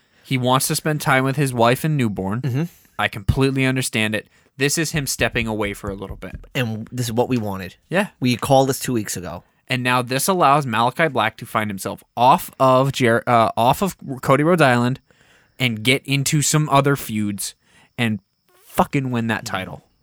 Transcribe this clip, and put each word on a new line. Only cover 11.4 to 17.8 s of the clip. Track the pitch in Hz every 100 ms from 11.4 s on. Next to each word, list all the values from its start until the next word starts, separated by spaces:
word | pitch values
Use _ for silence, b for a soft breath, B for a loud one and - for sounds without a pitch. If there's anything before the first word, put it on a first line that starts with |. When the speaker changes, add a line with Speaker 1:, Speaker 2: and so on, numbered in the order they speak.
| 117
Speaker 1:
find | 117 107
himself | 98 - 95 _ -
off | 127 175 - -
of | 131 131 135
Jer-, | - 120 113 -
uh, | 117 110 -
off | 120 -
of | 190 - - 131
Cody | - 135
Rhodes | 156 180
Island | 139 123 120 135 _ b b b b b
and | 127 110
get | 110 135 -
into | 139 135 156
some | - 156 151
other | 139 139 139
feuds | - 107 104 101 - - b b